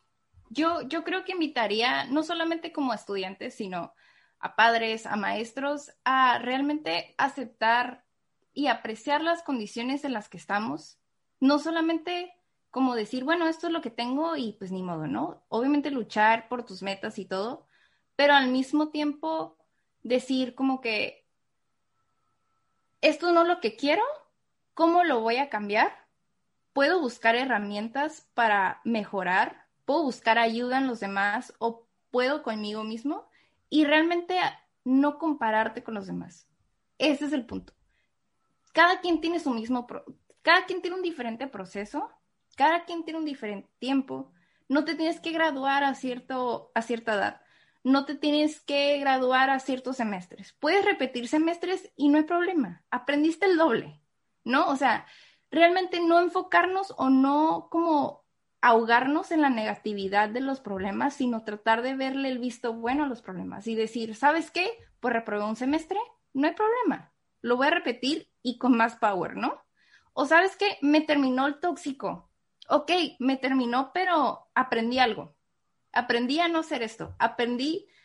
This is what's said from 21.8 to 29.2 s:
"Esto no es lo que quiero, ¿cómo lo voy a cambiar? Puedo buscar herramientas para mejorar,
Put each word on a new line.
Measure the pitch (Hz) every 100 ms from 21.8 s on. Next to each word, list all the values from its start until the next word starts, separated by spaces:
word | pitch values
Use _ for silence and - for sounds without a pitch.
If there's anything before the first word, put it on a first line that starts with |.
| _ _ _ _ _ _ _ _ _ _ _ _
"Esto | 285 294 349
no | 339
es | 339
lo | 349
que | 226 -
quiero, | 285 392 466 605 - _ _ _ _
¿cómo | - 330 339
lo | 339 247
voy | 226 240
a | 285
cambiar? | 214 208 214 349 - _ _ _ _ _ _ _
Puedo | - 277 359
buscar | 254 - 226 233
herramientas | 262 220 202 208 226 269 302 294 _
para | - 226 202 190 -
mejorar, | 226 226 202 202